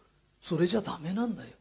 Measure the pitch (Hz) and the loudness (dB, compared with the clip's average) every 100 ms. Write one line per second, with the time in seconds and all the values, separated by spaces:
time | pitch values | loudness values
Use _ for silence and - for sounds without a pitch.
0 | _ _ _ _ - 160 175 220 196 - | _ _ _ _ -2 2 4 2 0 -4
1 | 156 196 233 208 - - | -2 0 0 -2 -8 -18